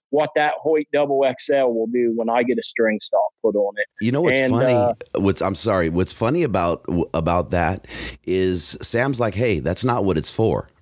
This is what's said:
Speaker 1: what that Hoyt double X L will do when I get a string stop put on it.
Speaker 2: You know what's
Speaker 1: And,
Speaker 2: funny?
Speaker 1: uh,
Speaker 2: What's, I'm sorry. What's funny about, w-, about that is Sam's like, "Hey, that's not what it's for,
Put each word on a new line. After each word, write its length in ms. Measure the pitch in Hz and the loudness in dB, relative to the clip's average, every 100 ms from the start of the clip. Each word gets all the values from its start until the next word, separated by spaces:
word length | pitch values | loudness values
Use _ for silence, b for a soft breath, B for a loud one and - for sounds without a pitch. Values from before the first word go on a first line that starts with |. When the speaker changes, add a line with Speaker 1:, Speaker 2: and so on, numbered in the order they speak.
| _ | _
Speaker 1:
what 180 | 147 147 151 | 0 0 0
that 180 | 151 156 | 0 0
Hoyt 240 | 151 156 147 | 0 0 0
double 300 | 147 139 135 135 | 0 0 2 2
X 240 | 127 - | 0 0
L 240 | 139 127 | 2 2
will 140 | 113 113 | 0 0
do 240 | 123 120 113 | 0 0 0
when 140 | 113 | 0
I 140 | 117 | 0
get 140 | 120 113 | 0 -2
a 40 | |
string 360 | - - 110 107 | -4 -2 0 0
stop 280 | - 98 104 - | -2 -2 -2 -2
put 120 | 110 101 | 0 0
on 180 | 101 104 | 0 -4
it. 100 | - - | -8 -4
Speaker 2:
You 80 | 110 | -2
know 100 | 135 | 0
what's 160 | 170 131 | 2 2
Speaker 1:
And, 120 | 131 | 2
Speaker 2:
funny? 220 | 127 131 | 2 2
Speaker 1:
uh, 200 | 120 120 113 - - | 2 2 -2 -6 0
Speaker 2:
What's, 260 | 98 98 | 0 0
I'm 140 | 87 98 | -2 -2
sorry. 340 | 113 95 82 | 0 0 2
What's 240 | 87 92 | 0 -2
funny 300 | - 113 165 | -2 -2 0
about, 400 | 151 95 85 - - | 0 0 0 -2 -2
w-, 240 | 85 - 80 | -2 -2 -2
about 340 | 80 87 - | 0 0 0
that 340 | 90 82 95 B B B B - | 0 0 -2 B B B B -2
is 520 | 92 92 90 - - | 0 2 0 -6 -10
Sam's 380 | - 117 135 120 | -4 -2 -2 0
like, 140 | 113 | -2
"Hey, 260 | 98 120 85 | 0 0 0
that's 240 | 67 90 | -2 -2
not 220 | 127 120 98 | 0 0 2
what 120 | 80 | 0
it's 100 | - | -2
for, 400 | - 110 62 - _ | 0 0 0 -4 _